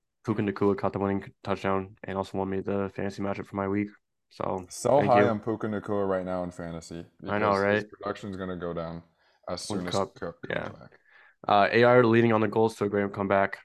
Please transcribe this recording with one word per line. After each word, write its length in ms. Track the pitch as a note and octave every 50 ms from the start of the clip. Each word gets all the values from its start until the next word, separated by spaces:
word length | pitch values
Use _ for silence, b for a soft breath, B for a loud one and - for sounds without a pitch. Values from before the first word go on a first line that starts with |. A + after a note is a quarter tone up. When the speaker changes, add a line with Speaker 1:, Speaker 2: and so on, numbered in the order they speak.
| _ _ _ _ -
Speaker 1:
Puka 180 | - G#2+ A2 A2
Nacua 340 | G2+ G2 - G#2 G2+ G2
caught 160 | F#2+ - F#2+ -
the 60 | F#2+
winning 340 | G2 G2 G2 G2 - - - _ -
touchdown 520 | G2+ G2 F2+ - G2 F#2+ G2 F#2+ G2 A2 - -
and 120 | - F#2+ F#2+
also 200 | F#2+ - - G2
won 120 | F#2+ F#2+
me 100 | F#2+ F#2+
the 300 | F#2 F#2+ G2+ G2+ G2 F#2+ -
fantasy 260 | - G2 G2+ G2+ - G2
matchup 240 | G2 G2 G#2 -
for 100 | - -
my 120 | G2+ G2 G2
week. 200 | G2 G#2 G#2 G#2 - _ _ _ _ _ _ _
So, 360 | _ - - - F#2+ F#2 F2+ -
Speaker 2:
Sell 300 | - - - - B2+ D3
Speaker 1:
thank 140 | - - B2
Speaker 2:
high 80 | - -
Speaker 1:
you. 60 | A#2
Speaker 2:
on 100 | A2 G#2
Puka 300 | - A#2 A2 G#2+ - A2
Nacua 380 | G#2+ G2+ - - G#2 G2+ G2
right 180 | F#2+ F#2+ F#2 F#2
now 180 | F#2 F#2 F2+ F2+
in 80 | F2+
fantasy 560 | - - E2+ E2 E2 E2 E2 - E2 E2+ E2+ - _ _ - G2
Speaker 1:
I 100 | G#2 G#2
know, 120 | G#2+ G#2 G2+
Speaker 2:
because 20 |
his 80 | G2 G2 G2+ G#2 G#2+ G#2+
Speaker 1:
right? 60 | -
Speaker 2:
production's 460 | - - G2 G2+ G2+ - - G#2 F#2+
gonna 200 | F#2 F#2+ F#2 F2+
go 180 | F2 F2 F2 E2+
down 300 | E2+ E2 E2 E2+ E2+ - _ _ _ _ _ _ _ - -
as 180 | F2+ F2 - -
Speaker 1:
When 80 | G#2+ F#2
Speaker 2:
soon 80 | F2+ F2+
as 60 | F2+
Speaker 1:
Kupp, 200 | G2 F#2+ F#2 _
Speaker 2:
Cook 260 | - F#2+ E2+ D#2+ _ -
comes 80 | -
Speaker 1:
yeah. 180 | - - - -
Speaker 2:
back. 280 | G2+ - A#1+ - b b b b b b b b b b -
Speaker 1:
Uh, 220 | - G#2 G2+ G2 -
A 140 | - A#2 A#2+
R 200 | A#2+ B2 B2 B2
leading 280 | A2+ A2+ A#2 A#2 A#2 A2
on 80 | G#2+
the 80 | A2 G2+
goals 260 | G#2 A2+ A2+ A2+ -
to 80 | - G#2+
a 20 | G2+
grand 260 | G2+ G2+ G2+ G2 G2+
comeback 460 | G#2 G2 G2 G2 G2 G2 G2 - - -